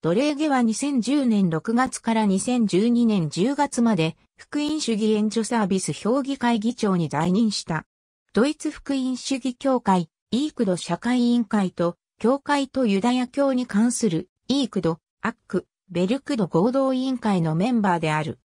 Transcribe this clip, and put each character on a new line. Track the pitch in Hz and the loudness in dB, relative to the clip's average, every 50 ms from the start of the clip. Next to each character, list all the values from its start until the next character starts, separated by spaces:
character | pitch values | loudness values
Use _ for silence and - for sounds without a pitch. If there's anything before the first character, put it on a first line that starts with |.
| - | 0
ド | 160 170 | 0 0
レ | 214 285 294 302 | 2 2 0 0
ー | |
ゲ | 277 311 311 | 0 0 0
は | 269 254 | 2 2
二 | 240 226 220 | 2 0 0
千 | - - 285 285 254 | -2 -4 -2 -2 -2
十 | 196 240 277 294 269 | 0 0 0 0 2
年 | 247 220 208 190 175 | 2 2 2 2 2
六 | 160 160 - - 226 | 0 -2 -2 -2 0
月 | 233 262 254 - - | 0 0 -2 -4 -6
か | _ 233 233 | _ -2 0
ら | 226 220 202 | 2 2 2
二 | 190 196 | 0 0
千 | - - 247 247 226 196 | 0 -2 0 0 0 0
十 | - 175 214 240 | 2 2 2 2
二 | 240 240 240 226 | 2 2 2 2
年 | 214 196 165 151 | 2 2 0 -2
十 | - 165 180 247 285 | -2 0 0 0 0
月 | 277 294 277 - - | 0 -2 -2 0 0
ま | 233 233 220 | 2 2 2
で、 | 165 160 160 160 _ _ _ _ _ | 2 0 -2 -2 _ _ _ _ _
福 | - _ - 294 | -20 _ -6 -4
音 | 294 294 302 311 | -2 -2 -4 -4
主 | 294 - | -2 -2
義 | 226 202 220 214 220 | -2 0 0 0 2
援 | 208 214 220 | 2 0 0
助 | 208 226 220 | -2 -2 -4
サ | - 247 226 214 | -2 0 0 0
ー | 185 | 0
ビ | 190 190 | 0 -2
ス | - - | -2 -4
評 | 147 - - 202 240 285 | -6 -4 -2 0 0 0
議 | 269 269 277 269 | 0 -2 -4 -2
会 | - 240 233 226 | 0 0 0 0
議 | 208 226 247 | 0 -2 -2
長 | - - 208 190 175 | -2 0 0 0 0
に | 165 143 | 0 -2
在 | 147 143 160 175 | -2 0 0 2
任 | 180 202 233 220 | 2 2 2 0
し | 202 - - | 0 -4 -6
た。 | - 165 156 - _ _ _ _ _ _ _ _ _ | -6 -6 -6 -6 _ _ _ _ _ _ _ _ _
ド | _ 202 226 | _ 2 2
イ | 285 302 | 2 0
ツ | _ - 311 | _ -6 -8
福 | 285 - - - 285 | -8 -8 -8 -4 -4
音 | 269 254 254 254 240 | -2 -2 -4 -4 -6
主 | - - 269 262 | -4 -4 -4 -4
義 | - 262 247 | -4 -6 -8
協 | _ - 277 262 240 | _ -2 0 0 2
会、 | - 214 190 180 170 - _ _ _ _ | 4 4 4 4 4 -2 _ _ _ _
イ | - 233 294 311 | -2 -2 -2 -2
ー | - | -2
ク | - 240 | -2 0
ド | 196 180 165 | 0 0 -2
社 | - - 170 175 | -2 -6 -6 -4
会 | - 233 247 247 | -2 -2 0 2
委 | 240 240 240 | 2 2 2
員 | 240 233 | 2 0
会 | - - 208 196 180 | 0 0 0 0 0
と、 | - - 175 170 175 _ _ _ _ _ | -2 -2 -2 -2 -2 _ _ _ _ _
教 | - 220 262 277 | 0 2 2 2
会 | _ - 285 285 277 269 | _ -2 0 0 0 -2
と | _ 262 262 | _ -2 0
ユ | 220 196 196 | 2 2 2
ダ | 185 240 247 | 2 0 0
ヤ | 254 254 240 | 0 -2 -4
教 | - 277 277 269 262 | 0 0 2 2 2
に | 247 254 | 0 -2
関 | - - 202 226 247 240 | -2 0 2 2 2 0
す | - - 214 | 0 0 0
る、 | 165 160 - _ _ _ _ _ | 0 -2 -4 _ _ _ _ _
イ | 247 285 269 | -2 0 0
ー | 214 | -2
ク | - 196 | -4 -2
ド、 | 170 165 165 - _ _ _ _ | -2 -2 -4 -4 _ _ _ _
ア | - 214 | -8 -8
ッ | 233 _ _ _ | -8 _ _ _
ク、 | - 180 - _ _ _ _ _ | -6 -6 -6 _ _ _ _ _
ベ | 180 170 180 | -4 -2 0
ル | 185 240 277 | 0 0 -4
ク | _ - 294 | _ -4 -2
ド | 233 196 160 | -2 -2 0
合 | - 165 185 247 247 | 2 2 2 2 2
同 | 277 269 269 262 | 2 0 0 0
委 | 254 | -2
員 | 254 269 262 247 | -2 -2 -4 -2
会 | - 220 202 185 | -2 0 0 2
の | 165 160 156 | 0 0 0
メ | 165 185 247 | 0 0 0
ン | 254 233 | 0 2
バ | 202 196 175 | 2 2 0
ー | 165 | 0
で | 165 156 | 0 0
あ | 151 151 | 0 -2
る。 | 151 151 - _ _ | -2 -4 -8 _ _